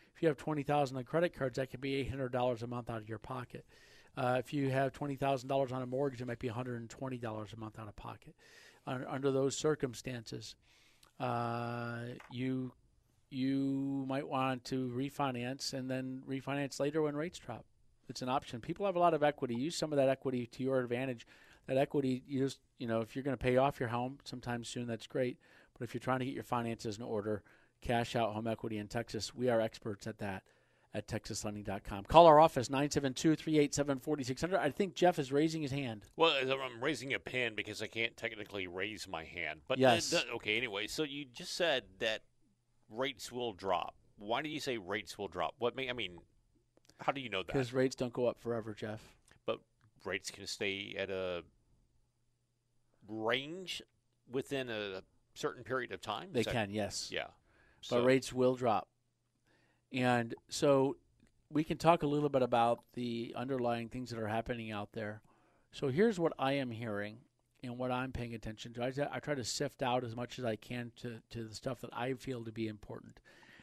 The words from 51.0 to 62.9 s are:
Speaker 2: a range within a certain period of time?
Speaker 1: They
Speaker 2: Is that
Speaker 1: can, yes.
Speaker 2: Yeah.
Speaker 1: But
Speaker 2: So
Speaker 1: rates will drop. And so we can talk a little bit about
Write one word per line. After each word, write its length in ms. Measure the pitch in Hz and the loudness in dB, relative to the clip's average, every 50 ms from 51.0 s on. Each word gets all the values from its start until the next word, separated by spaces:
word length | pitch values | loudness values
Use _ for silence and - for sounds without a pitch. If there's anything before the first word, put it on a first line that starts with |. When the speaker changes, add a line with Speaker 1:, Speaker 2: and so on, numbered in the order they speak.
| 98 95 | -4 -2
Speaker 2:
a 320 | 95 95 92 90 90 85 82 - _ _ _ _ _ _ _ _ _ _ _ _ _ _ _ _ _ _ _ _ _ _ _ _ _ _ _ _ _ _ - 110 | -2 -2 -2 -2 -4 -4 -6 -10 _ _ _ _ _ _ _ _ _ _ _ _ _ _ _ _ _ _ _ _ _ _ _ _ _ _ _ _ _ _ -14 -10
range 720 | 110 110 110 110 123 131 139 147 165 185 185 175 - - - - _ _ _ _ _ _ _ - | -8 -2 0 2 2 2 0 -2 -8 -10 -8 -8 -8 -10 -10 -14 _ _ _ _ _ _ _ -8
within 400 | 135 135 123 - 139 135 131 123 | -6 -6 -4 -2 -4 -4 -4 -4
a 320 | 110 107 104 101 95 95 - _ _ _ _ _ _ | -4 -4 -4 -4 -6 -8 -10 _ _ _ _ _ _
certain 300 | - - 147 - 127 117 | -6 -6 -6 -6 -8 -6
period 280 | 107 127 131 120 - 101 | -4 -4 -4 -4 -4 -6
of 80 | 92 | -8
time? 280 | - 113 104 120 170 190 170 | -6 -4 -4 -4 -6 -4 -2
Speaker 1:
They 80 | 123 | -2
Speaker 2:
Is 60 | 110 | 0
that 60 | 107 95 | 0 0
Speaker 1:
can, 180 | 113 107 101 | -2 -2 -2
yes. 380 | 101 107 104 104 - - - - - | -2 -2 -2 -2 -4 -6 -6 -6 -4
Speaker 2:
Yeah. 120 | - 64 | -4 -6
Speaker 1:
But 80 | - - _ _ _ _ _ _ _ _ _ | -6 -10 _ _ _ _ _ _ _ _ _
Speaker 2:
So 240 | - - 120 120 120 | -6 -2 0 2 4
Speaker 1:
rates 280 | 127 131 135 123 - 123 | 6 6 4 2 0 0
will 220 | 127 127 127 131 | 2 4 4 2
drop. 340 | 123 127 120 107 95 - - _ _ _ _ _ _ _ _ _ _ _ _ _ _ _ _ _ _ _ _ - | 2 2 2 2 2 0 -4 _ _ _ _ _ _ _ _ _ _ _ _ _ _ _ _ _ _ _ _ -4
And 420 | 131 123 123 123 120 117 113 - - - - | 0 2 4 4 2 2 -2 -6 -12 -12 -10
so 480 | - - - 143 139 135 135 139 - - _ _ _ _ _ _ _ _ _ - | -2 2 4 6 6 6 6 4 0 -4 _ _ _ _ _ _ _ _ _ -4
we 140 | - 147 160 | -2 0 0
can 120 | - 165 - | 0 -2 4
talk 240 | - 160 175 165 - | 6 6 6 6 6
a 40 | |
little 220 | 143 147 147 147 143 | 2 2 2 2 4
bit 140 | 139 135 127 | 4 4 4
about 380 | 123 123 120 120 117 120 120 - _ | 4 6 6 6 6 4 2 -2 _